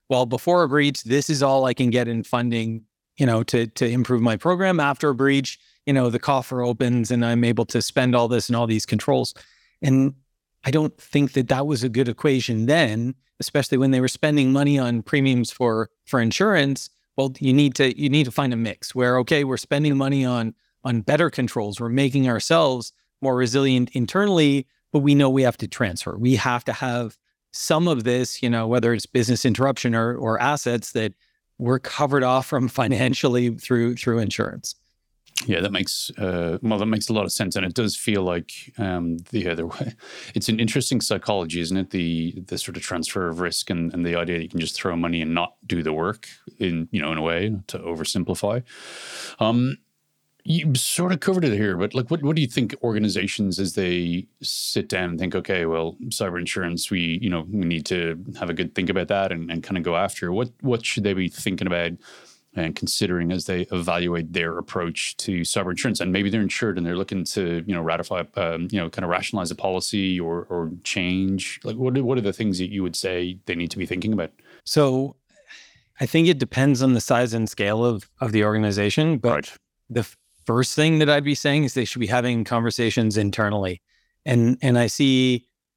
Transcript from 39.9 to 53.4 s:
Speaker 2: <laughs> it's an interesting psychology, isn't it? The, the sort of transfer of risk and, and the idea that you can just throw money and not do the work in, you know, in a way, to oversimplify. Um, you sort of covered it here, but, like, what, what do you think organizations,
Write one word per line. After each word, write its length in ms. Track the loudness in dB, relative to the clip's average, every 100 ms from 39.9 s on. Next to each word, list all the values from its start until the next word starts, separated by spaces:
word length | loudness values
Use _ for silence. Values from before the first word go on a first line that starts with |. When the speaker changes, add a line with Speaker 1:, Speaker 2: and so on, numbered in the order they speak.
| -10 -20
Speaker 2:
<laughs> 220 | -18 -8
it's 140 | -6 -2
an 120 | 0
interesting 400 | 0 0 0 -2
psychology, 600 | -2 -4 0 -2 -2 -4
isn't 160 | -2 -2
it? 140 | -2
The, 500 | -4 -2 -2 -4 -8 -10
the 100 | -8
sort 200 | -8 -10
of 80 |
transfer 440 | -8 -6 -6 -4 -4
of 120 | -4
risk 280 | -4 -4 -4
and, 240 | -4 -2
and 140 | -2 -2
the 80 |
idea 240 | -2 -2 -4
that 60 |
you 40 | -4
can 120 | -6
just 160 | -6 -4
throw 180 | -4
money 260 | -2 -2 -2
and 140 | -2
not 220 | -2 -4 -8 -6
do 160 | -4
the 100 | -2
work 360 | -2 -4 -6 -12 -20 -20 -6
in, 300 | -4 -2 -4
you 100 | -4
know, 80 | -4
in 80 | -4
a 40 |
way, 300 | -2 -2 -2 -4 -8
to 120 | -10
oversimplify. 800 | -8 -6 -4 -4 -4 -4 -2 -4 -6 -18 -18 -18 -16 -14 -14 -2
Um, 380 | 2 2 0 -2 _ _ _ _ _ _
you 300 | -2 0 2
sort 360 | 0 0 -2 0
of 100 | 0
covered 240 | 0 2
it 100 | 2
here, 220 | 2 0 0
but, 180 | 0
like, 160 | -2 -2
what, 120 | -2
what 140 | 0 0
do 60 |
you 60 | 0
think 260 | 0 -4 -2
organizations, 760 | -2 0 0 0 -4 -2